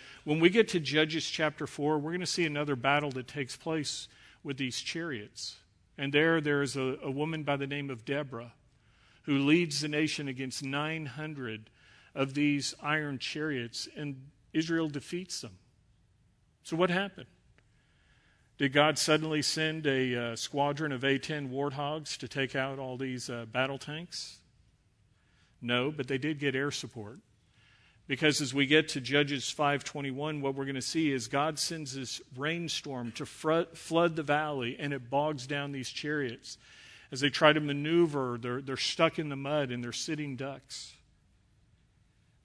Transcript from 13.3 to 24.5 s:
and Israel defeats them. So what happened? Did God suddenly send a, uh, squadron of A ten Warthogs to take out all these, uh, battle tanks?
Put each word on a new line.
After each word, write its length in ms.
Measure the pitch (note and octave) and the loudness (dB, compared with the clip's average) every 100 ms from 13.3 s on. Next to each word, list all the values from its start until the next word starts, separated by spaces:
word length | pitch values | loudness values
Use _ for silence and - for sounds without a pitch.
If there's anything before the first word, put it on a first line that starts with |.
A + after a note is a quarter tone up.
| D3+ D3+ C3+ A#2 - - C#4 | -4 -2 -2 -4 -8 -10 -8
and 340 | D3 C3 C#3 _ _ | -8 -8 -14 _ _
Israel 360 | D#3 D#3+ E3 D#3 | -2 2 2 0
defeats 520 | C#3+ - F3+ F#3 - | -2 -6 -8 -6 -10
them. 160 | A2+ F#2 _ _ _ _ _ _ _ _ _ _ | -10 -16 _ _ _ _ _ _ _ _ _ _
So 120 | - D#3+ | -6 2
what 140 | F3+ | 4
happened? 380 | F3+ G3 - - _ _ _ _ _ _ _ _ _ _ _ _ - | 4 0 -8 -18 _ _ _ _ _ _ _ _ _ _ _ _ 0
Did 160 | C#3 | 2
God 240 | C#3+ D3+ C#3+ | 6 6 6
suddenly 420 | - D#3 D#3 D#3 | 4 4 4 0
send 460 | C#3+ D#3+ D#3 D#3+ D3 | 0 0 0 0 0
a, 280 | C3 B2+ A#2+ | 2 2 0
uh, 200 | A#2 A2+ | -2 -4
squadron 560 | - C#3+ C#3+ C#3+ D#3 | -6 0 0 0 -2
of 120 | B2+ | 0
A 140 | C3+ C#3 | 2 2
ten 320 | C#3+ D3+ C3+ | 0 -6 -4
Warthogs 680 | C3 C#3+ C#3 C#3+ D#3 D3 - | -2 -4 -2 -4 -4 -6 -10
to 100 | B2 | -8
take 280 | C#3+ C3+ C3+ | -2 -2 0
out 220 | C3+ C3+ | -2 -4
all 200 | C3 B2+ | -8 -6
these, 320 | C3 B2+ B2 | -4 -6 -6
uh, 160 | A#2+ A2+ | -8 -4
battle 320 | B2+ C3+ C#3 | 0 0 -2
tanks? 600 | - D3+ F3 - - - _ | -8 -10 -8 -10 -12 -16 _